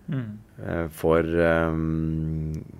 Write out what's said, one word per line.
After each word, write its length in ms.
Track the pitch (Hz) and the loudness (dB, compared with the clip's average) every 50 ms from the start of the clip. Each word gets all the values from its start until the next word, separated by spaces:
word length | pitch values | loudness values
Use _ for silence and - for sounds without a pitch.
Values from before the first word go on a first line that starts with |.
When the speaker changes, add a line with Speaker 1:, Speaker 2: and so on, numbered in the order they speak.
| - | -10
Speaker 1:
Mm. 320 | - 151 131 120 104 104 107 - - - - 104 | -8 -6 -6 -6 -8 -10 -14 -16 -20 -18 -12 -8
Speaker 2:
eh, 240 | 92 87 85 82 | -6 -4 -4 -4
for, 320 | 80 80 - - 82 80 82 | -6 -4 0 2 4 4 4
ehm, 1400 | 82 82 82 85 85 82 82 82 82 82 80 80 80 80 80 80 80 80 80 80 80 80 80 78 78 78 78 78 - - - | 4 2 2 4 4 4 4 4 2 2 0 0 0 0 0 0 0 -2 -2 -2 -2 -2 -4 -4 -4 -6 -6 -8 -10 -12 -16